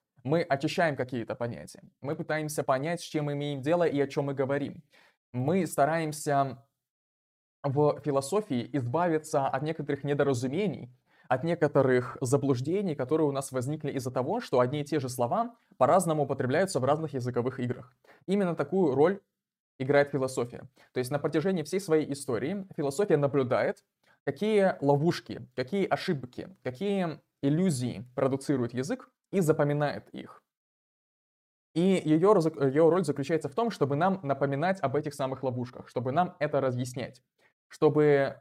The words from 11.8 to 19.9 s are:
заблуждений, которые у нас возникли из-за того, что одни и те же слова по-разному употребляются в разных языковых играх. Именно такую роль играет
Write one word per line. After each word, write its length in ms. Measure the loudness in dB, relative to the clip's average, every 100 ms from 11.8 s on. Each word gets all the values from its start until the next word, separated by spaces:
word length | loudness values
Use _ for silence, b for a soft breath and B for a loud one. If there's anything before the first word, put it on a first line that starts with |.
| 4 4 2 -4
заблуждений, 720 | 0 2 2 0 0 -2 -2
которые 340 | -2 0 2 2
у 40 |
нас 200 | 0 -4
возникли 400 | -4 -4 -4 -4
из-за 180 | -4 -4
того, 280 | -4 -2 -2
что 200 | 0 2
одни 220 | 2 0
и 20 |
те 160 | -2 -2
же 80 | -2
слова 480 | -2 0 0 -2 -6 b 2
по-разному 460 | 4 6 4 0
употребляются 560 | 0 0 0 2 0 0
в 40 |
разных 300 | 0 0 -2
языковых 460 | -6 -4 -2 -2 -2
играх. 360 | -4 -4 -10 _ b b -2
Именно 280 | 0 0 -2
такую 380 | -2 2 2
роль 260 | 4 4 2 _ _ _ _ _ -8
играет 300 | 2